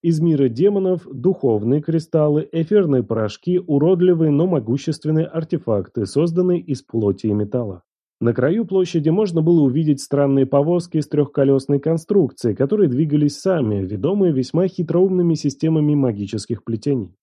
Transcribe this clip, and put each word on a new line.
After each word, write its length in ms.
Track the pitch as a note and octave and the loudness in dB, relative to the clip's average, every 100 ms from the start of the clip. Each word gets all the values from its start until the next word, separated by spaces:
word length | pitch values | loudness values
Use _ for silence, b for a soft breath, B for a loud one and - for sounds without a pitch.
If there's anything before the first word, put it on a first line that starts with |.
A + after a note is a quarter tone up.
Из 200 | E3+ D#3+ | -2 0
мира 280 | E3 D3+ C3+ | 2 2 2
демонов — 600 | A2+ F#3+ G3+ F#3+ F3+ - | 2 2 2 0 -2 -6
духовные 720 | C3+ D3 F#3+ C3+ G#2+ G#2+ C#3+ | -4 -2 0 0 0 2 0
кристаллы, 680 | D3+ D#3+ D#3 D#3+ D3+ D3 D3+ | 0 -4 0 0 2 0 -2
эфирные 500 | E3 D#3+ G#3 F3 C3 | -4 2 2 4 0
порошки, 560 | A2+ A2+ G#2+ - - F3+ | 0 -2 -2 -4 -4 -2
уродливые, 720 | - C#3+ D#3 F#3 F3+ E3+ D#3+ | 0 2 2 4 4 4 2
но 160 | C#3+ F3+ | 2 2
могущественные 800 | E3 A2 C3+ - D#3 D#3 D#3 D#3+ | 0 -2 -4 -4 -6 -2 -2 -2
артефакты, 800 | E3 D#3+ E3 - G#2+ F#2 - G2 | -6 -6 -6 -2 -2 -2 -6 -4
созданные 540 | C3+ E3+ E3+ F#3 F3+ | 0 0 0 0 0
из 220 | F3 C3 | -2 -8
плоти 440 | - A2+ G#2 G2 A2 | -6 -2 -2 0 -2
и 60 | |
металла. 500 | G#2 G#2 B2 A2+ F2+ _ _ _ _ | -2 -2 -4 -6 -10 _ _ _ _
На 120 | A#2 | -2
краю 320 | A#2 B2+ G#3 | 0 0 -2
площади 440 | G#3 F#3+ F3+ E3+ D3+ | -2 -2 0 0 0
можно 340 | F3 G#3+ E3 | 0 0 0
было 180 | D#3+ E3+ | 2 2
увидеть 400 | C#3 C3 D#3 C#3 | 2 0 0 -2
странные 460 | - C#3 C#3+ C#3 C3 | -2 0 2 2 2
повозки 520 | C#3+ D3 F3 F3 D#3 | 2 2 -2 -2 -6
из 100 | D3 | -2
трёхколёсной 720 | D3 C#3+ - C3+ C3+ C3 C#3+ | -2 -2 0 2 2 0 -2
конструкции, 760 | D3+ E3 - G3+ C3+ - A#2+ | 0 -4 0 0 0 -2 -4
которые 340 | G2+ C#3 G#3+ F3+ | -2 -2 2 0
двигались 520 | B2+ D#3+ D3+ D3 C#3+ | 0 0 0 0 -2
сами, 440 | F#3+ F3+ A#2 G#2 | -2 0 0 -2
ведомые 480 | F#2+ G2+ C3 G3+ F#3 | -4 -4 -2 0 0
весьма 360 | C3+ B2 D#3 F#3 | 0 -2 -2 -2
хитроумными 680 | F#3 E3+ E3+ F#3+ F#3 F3 | -2 -2 0 2 2 0
системами 600 | D#3 D3 C3+ D#3+ D#3+ D3+ D3 | 0 -2 -2 0 2 2 2
магических 680 | C3 G2+ G2+ G#2+ - G#2+ | 0 -2 -6 -8 -6 -8
плетений. 540 | - A2+ - C3+ F#2 _ | -6 -6 -2 -4 -6 _